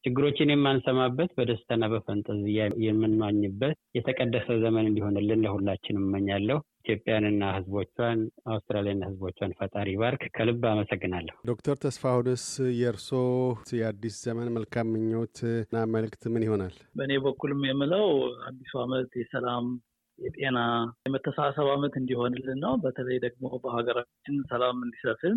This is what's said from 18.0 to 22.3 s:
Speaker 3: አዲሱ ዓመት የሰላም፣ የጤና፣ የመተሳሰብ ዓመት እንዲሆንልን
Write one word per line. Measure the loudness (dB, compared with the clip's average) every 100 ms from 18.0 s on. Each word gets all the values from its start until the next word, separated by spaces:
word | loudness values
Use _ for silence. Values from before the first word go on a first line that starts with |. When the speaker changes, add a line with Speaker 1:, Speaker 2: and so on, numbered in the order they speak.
| 4 2 0 -4
Speaker 3:
አዲሱ | -12 -14 -10 -6
ዓመት | -2 -2 -2 -6
የሰላም፣ | -6 -4 -2 -2 -2 -6 _ _ _ -10
የጤና፣ | -10 -4 -2 0 2 0 -2 -4
የመተሳሰብ | -4 -2 -2 -2 -2 2 0
ዓመት | 2 0 -2
እንዲሆንልን | -2 0 0